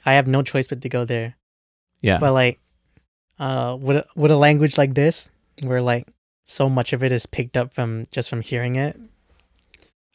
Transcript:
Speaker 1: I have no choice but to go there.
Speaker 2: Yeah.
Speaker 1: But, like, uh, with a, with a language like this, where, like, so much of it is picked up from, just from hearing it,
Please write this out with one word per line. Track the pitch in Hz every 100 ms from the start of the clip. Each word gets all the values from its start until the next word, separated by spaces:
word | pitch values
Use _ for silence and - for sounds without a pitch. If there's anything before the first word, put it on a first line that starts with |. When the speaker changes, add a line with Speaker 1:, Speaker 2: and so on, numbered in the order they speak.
| -
Speaker 1:
I | 135
have | 131
no | 135
choice | 139 139 131
but | 131
to | 131
go | 123 120
there. | 120 113 - _ _ _ _ _ _
Speaker 2:
Yeah. | 110 92
Speaker 1:
But, | 143
like, | 131 127 123 _ _ _ _ _ _ _ -
uh, | 135 131 123 127
with | 135 143
a, | -
with | - 151
a | 151
language | 147 151 151 -
like | 139
this, | 131 147 - - _ _ _
where, | 135 127
like, | 123 120 - _ _ _ -
so | - 135
much | 131 120
of | 127
it | 131
is | 127 -
picked | - 123 131
up | 123
from, | - 120 113 117
just | - 117
from | 120
hearing | 110 123 123 127
it, | 143 - 220 _ _ _ _ _ _ _ _ _ _